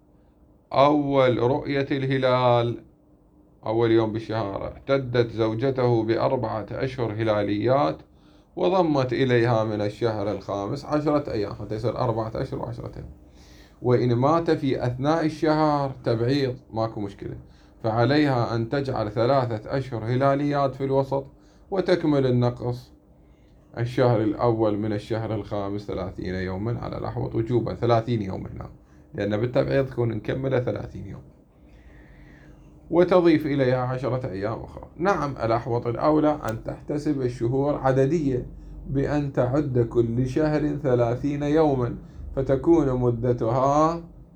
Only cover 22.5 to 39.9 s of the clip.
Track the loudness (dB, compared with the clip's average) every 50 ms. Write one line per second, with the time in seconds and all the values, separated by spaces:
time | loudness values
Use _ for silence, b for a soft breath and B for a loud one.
22.5 | 0 -2 -4 -6 -6 -6 -10 -18 -20 -20 _ -20 -20 -20 b b b b b b
23.5 | b b b b -6 -4 -4 -2 2 2 4 4 4 4 2 0 0 0 0 0
24.5 | 2 2 2 2 2 0 -2 -2 -4 -4 -4 -4 -4 -4 -4 -4 -4 -6 -6 -6
25.5 | -6 -6 -4 -4 -6 -8 -8 -8 -8 -6 -6 -8 -8 -8 -6 -6 -4 -4 -4 -6
26.5 | -6 -4 -4 -4 -4 -4 -6 -8 -8 -8 -8 -6 -6 -6 -6 -4 -2 -2 -2 0
27.5 | 0 0 0 -2 -4 -2 0 2 2 2 2 0 -2 -2 -2 -4 -6 -8 -8 -10
28.5 | -12 -12 -12 -14 -16 -20 b b b b b b b -4 -2 -2 0 0 -2 0
29.5 | 0 0 0 0 0 0 0 0 -2 -2 -2 -2 -2 -4 -4 -6 -6 -4 -2 -2
30.5 | -2 0 0 -2 -4 -6 -8 -10 -12 -12 -12 -12 -14 -16 -18 -20 -20 _ _ _
31.5 | _ _ B B B B B B B B B B B B B B B B B B
32.5 | B B B B B -20 -8 0 2 4 4 6 6 6 6 6 6 4 2 0
33.5 | 0 2 2 2 2 2 0 -2 -4 -4 -2 -2 -2 -2 -4 -6 -6 -6 -4 -4
34.5 | -4 -6 -8 -12 -14 -16 -16 -16 -8 -2 0 0 0 0 -2 -4 -4 -2 -2 0
35.5 | 0 0 0 -2 -4 -2 -2 -4 -2 0 2 2 4 4 4 2 2 0 -2 -4
36.5 | -6 -6 -6 -10 -10 -10 -8 -6 -6 -4 -2 -2 -2 -2 -2 -4 -2 -2 -2 -2
37.5 | 0 0 0 0 0 0 2 2 4 4 4 2 2 0 0 0 -2 -2 -4 -8
38.5 | -12 B B B B B B -6 -2 -2 -2 0 0 -2 -2 -2 -2 0 0 0
39.5 | 0 0 0 0 0 0 0 2